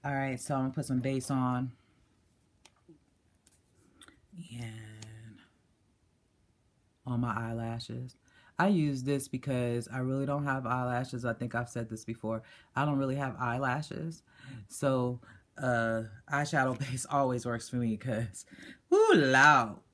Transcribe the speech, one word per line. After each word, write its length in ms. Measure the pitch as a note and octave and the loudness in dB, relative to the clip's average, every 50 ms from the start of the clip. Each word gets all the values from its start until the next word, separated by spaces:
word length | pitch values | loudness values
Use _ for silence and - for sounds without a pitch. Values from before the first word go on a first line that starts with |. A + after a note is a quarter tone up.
| - | -6
All 100 | C#3 C#3 | -4 -4
right, 260 | C3+ C3+ C3+ C3 B2 | -2 -2 -2 -4 -6
so 160 | - - D3 | -4 -2 -2
I'm 60 | C3+ | 0
gonna 120 | C3 C3 B2+ | 0 0 -2
put 120 | - C3 | -4 -4
some 140 | - C3 B2+ | -2 -2 0
base 300 | B2 C3+ C3+ C3 B2+ - | 0 0 -2 -2 -2 -2
on. 420 | C#3+ C3 B2+ B2+ B2+ B2 C3 B2+ A#2+ _ _ _ _ _ _ _ _ _ _ _ _ _ _ _ _ _ _ - _ _ _ - D#3+ D3+ _ _ _ _ _ _ _ _ _ _ _ _ _ _ _ _ _ _ _ _ - - _ _ _ _ - F3 E3+ - A#2 | 0 0 2 2 0 0 -2 -4 -8 _ _ _ _ _ _ _ _ _ _ _ _ _ _ _ _ _ _ -20 _ _ _ -20 -20 _ _ _ _ _ _ _ _ _ _ _ _ _ _ _ _ _ _ _ _ _ -20 -20 _ _ _ _ -18 -18 -16 -14 -12
And 800 | A#2+ A#2 A2+ A2 A2 A2 A2 A2 G#2+ A2 A2 A2 A2 A2+ A2+ G#2+ - - _ _ _ _ _ _ _ _ _ _ _ _ _ _ _ _ _ _ _ _ _ _ _ _ _ _ _ _ _ _ _ _ | -10 -10 -10 -10 -12 -16 -16 -16 -16 -16 -16 -16 -18 -18 -18 -20 -20 -20 _ _ _ _ _ _ _ _ _ _ _ _ _ _ _ _ _ _ _ _ _ _ _ _ _ _ _ _ _ _ _ _
on 140 | C3+ B2 A#2 | -4 -2 0
my 140 | B2 A#2+ A2 | 0 0 -2
eyelashes. 800 | A#2 A#2 A2+ A#2 A2+ A2+ A2+ A#2 A#2 A#2 - A#2+ B2 B2+ B2+ - _ _ _ _ - _ - _ | -2 -4 -4 -4 -4 -4 -4 -6 -6 -8 -8 -8 -8 -8 -10 -14 _ _ _ _ -20 _ -20 _
I 100 | - E3+ | 2 2
use 360 | G3 G#3 F3 D3+ D3 C#3 C3 B2+ | 4 4 4 4 2 0 0 0
this 240 | C3+ C#3+ C#3 C3+ | 0 0 -2 -2
because 600 | - - C3 - C#3+ C3 B2+ B2 A#2+ A#2+ A#2+ A#2+ - | -4 -8 -6 -2 0 0 0 2 0 0 -2 -4 -4
I 80 | A2+ C3 | -6 -4
really 260 | B2+ B2+ C3 C3+ C#3 | -2 -2 -2 -2 0
don't 180 | C3+ C#3+ C#3+ C#3+ | -2 -2 -2 0
have 200 | C#3+ C3+ C3+ C3 | -2 -2 -2 0
eyelashes. 600 | A2+ B2 B2+ B2+ B2 B2 A#2+ C3 B2+ - B2 A#2+ | -2 -2 0 0 0 -2 -2 -2 -4 -6 -4 -2
I 80 | A#2+ A2+ | -4 -4
think 220 | - B2+ B2+ - | -2 -4 -4 -2
I've 140 | A#2 B2 A#2+ | -4 -4 -4
said 200 | - B2 A#2 A2 | -6 -8 -6 -6
this 140 | A2 A2 - | -8 -10 -8
before. 380 | - A2+ - - A2 A2+ A2 A2+ - - - - _ _ | -8 -10 -6 -4 -4 -4 -4 -6 -12 -20 -20 -20 _ _
I 100 | B2 C#3+ | -2 0
don't 120 | D3+ C#3+ | 2 2
really 180 | C#3 C#3 C3 C3 | 0 0 0 -2
have 200 | C#3 C#3+ C3 A#2+ - | -2 -4 -4 -4 -4
eyelashes. 840 | B2+ A#2+ A#2+ B2+ C#3 C3 B2 C#3+ D3+ - - - D#3 E3 D#3+ - _ _ _ - - C3 C3 A#2 G2 | -4 -2 -2 0 0 0 -2 -2 -4 -6 -8 -8 -8 -8 -10 -12 _ _ _ -20 -18 -16 -16 -16 -16
So, 520 | - - - - C#3 C3+ B2+ B2 B2 B2 A#2+ - - - - _ _ _ | -14 -8 -2 0 2 2 2 0 0 -2 -6 -10 -18 -20 -20 _ _ _
uh, 460 | - C3+ C3 B2 A#2 A#2 A2+ A2+ A2+ A2+ A2 G#2 - - - | -4 -2 0 2 2 2 0 0 -2 -4 -6 -12 -18 -8 -4
eyeshadow 460 | D3 C#3+ D3 D3 - C#3+ C3 C3 B2+ A2 | -2 -2 -2 0 2 2 2 2 0 -2
<laughs> 120 | C#3 B2+ | -4 -4
base 140 | C3 B2 - - | -4 -6 -6 -2
always 360 | D3 C#3+ C#3 C3 B2+ B2 A2+ | 0 2 2 2 0 -2 -2
works 240 | A#2+ A#2+ A2+ - - | -4 -4 -4 -6 -6
for 80 | - | -4
me 200 | B2 A#2+ A#2 A2 | -2 0 0 -2
'cause, 480 | G#2+ - B2+ A#2 G#2+ B2 G2 - - - _ - - - - - - _ _ E4+ | -2 -2 -4 -2 -2 -4 -4 -8 -14 -18 _ -20 -20 -18 -20 -20 -20 _ _ 6
ooh, 200 | G4+ A4 A4 F#4+ | 6 8 8 8
loud. 640 | F#3 C#3+ C3 C3 C3 C#3 D3+ D3 C3+ A#2+ A2 G#2 - _ _ | 8 8 8 8 10 10 10 10 8 6 2 -4 -12 _ _